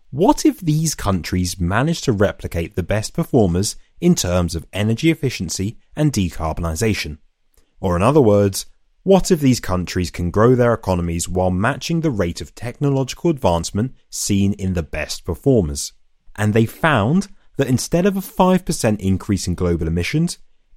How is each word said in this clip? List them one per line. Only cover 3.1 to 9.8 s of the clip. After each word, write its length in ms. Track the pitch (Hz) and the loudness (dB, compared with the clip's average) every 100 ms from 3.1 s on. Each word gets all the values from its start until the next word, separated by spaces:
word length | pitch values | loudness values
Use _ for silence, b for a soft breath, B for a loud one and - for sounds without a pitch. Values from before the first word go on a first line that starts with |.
performers 600 | - - 131 95 87 101 - - - | -6 0 2 4 2 -2 -6 -18 -2
in 160 | 175 170 | 2 2
terms 400 | 90 90 85 82 | 2 0 0 -4
of 100 | - | -8
energy 400 | 95 107 113 165 | -4 -2 2 0
efficiency 680 | 151 127 - 85 - 101 - _ | 0 -4 -4 -8 -6 -6 -8 _
and 200 | - 151 | -2 0
decarbonisation?" 1040 | 107 87 - 80 78 85 78 113 92 78 71 _ _ _ _ _ - | 2 -2 -2 -6 -4 -4 -2 -2 -2 -6 -12 _ _ _ _ _ -6
Or 160 | 98 87 | -2 2
in 40 | |
other 200 | 110 151 | 4 4
words, 440 | 110 101 101 - - _ _ _ | 6 4 2 0 -12 _ _ _
what 260 | 185 185 - | 2 2 4
if 120 | 165 | 2
these 180 | 135 117 | 2 2
countries 500 | - 92 | 0 -4